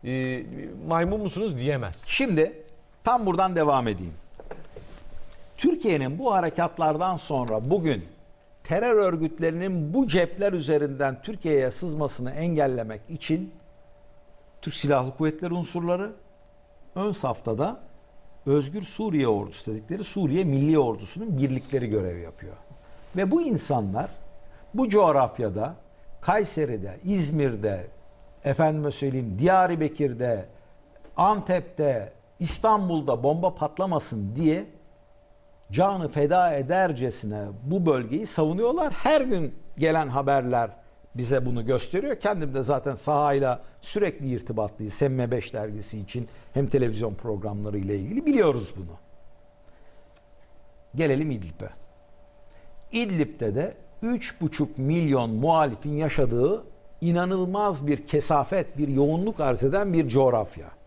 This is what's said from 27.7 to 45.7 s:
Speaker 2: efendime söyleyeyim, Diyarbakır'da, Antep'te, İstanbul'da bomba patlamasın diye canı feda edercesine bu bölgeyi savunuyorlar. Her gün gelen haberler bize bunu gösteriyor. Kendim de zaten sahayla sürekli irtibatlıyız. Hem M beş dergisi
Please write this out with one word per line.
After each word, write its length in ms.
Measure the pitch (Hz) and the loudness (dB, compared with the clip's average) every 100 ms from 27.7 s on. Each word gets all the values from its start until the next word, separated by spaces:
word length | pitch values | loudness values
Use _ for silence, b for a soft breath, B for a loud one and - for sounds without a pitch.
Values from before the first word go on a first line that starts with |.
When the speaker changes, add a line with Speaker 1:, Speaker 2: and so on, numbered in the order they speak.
| 95 90 - - - - - | -4 -8 -16 -20 -20 -20 -6
Speaker 2:
efendime 480 | 143 139 160 151 147 | -4 2 2 2 -4
söyleyeyim, 440 | 135 139 131 117 95 | -2 -2 -2 -4 0
Diyarbakır'da, 1080 | 165 185 180 170 151 - 143 117 123 110 90 b b b - - - - | 4 6 4 2 -2 0 -2 0 -2 -2 -4 b b b -20 -20 -12 0
Antep'te, 960 | 185 208 - 180 - - 147 120 98 - _ _ | 2 2 0 -2 -2 -2 0 0 -6 -16 _ _
İstanbul'da 840 | 170 - 220 214 185 165 139 120 | -6 0 4 4 4 0 0 2
bomba 320 | 139 160 180 - | 2 2 0 0
patlamasın 800 | 151 - 190 160 - 113 98 120 | -4 -2 0 0 -2 -6 -4 2
diye 300 | 160 165 208 - - - - - _ - _ - - | 2 2 -2 -16 -20 -20 -20 -20 _ -20 _ -20 -6
canı 360 | 101 196 196 151 | 2 2 2 -2
feda 460 | 147 147 180 175 | 2 4 6 4
edercesine 920 | 143 131 180 185 131 123 - 110 104 101 104 | 2 0 2 2 2 -4 -4 -6 -6 -8 -8
bu 220 | 131 190 170 | -2 2 4
bölgeyi 420 | 131 113 151 220 | 4 2 -4 -2
savunuyorlar. 680 | - 156 180 233 320 311 | 0 0 2 0 2 0
Her 280 | - 254 302 | 2 4 4
gün 340 | 262 196 147 - - - | 4 0 0 -6 -12 0
gelen 300 | 156 160 147 | 2 2 2
haberler 600 | 127 139 139 123 123 113 - b b - 123 | 0 2 2 4 0 0 -6 b b -12 -6
bize 300 | 120 135 123 | 0 2 2
bunu 200 | 120 107 | 0 2
gösteriyor. 540 | 101 - 180 285 233 | 0 0 -2 -2 -2
Kendim 340 | 202 196 147 | 0 0 -2
de 100 | 131 | -2
zaten 320 | 127 139 143 123 | 0 0 0 -4
sahayla 680 | - 147 147 139 135 120 B B | 0 2 4 4 2 0 B B
sürekli 460 | - 208 196 - 135 | -6 0 0 0 -4
irtibatlıyız. 760 | 120 - 113 104 - 107 - | -4 -4 -4 -4 -4 -10 0
Hem 140 | 139 131 | 0 2
M 160 | 120 | 0
beş 220 | 120 - | -2 -4
dergisi 460 | 110 107 | -8 -6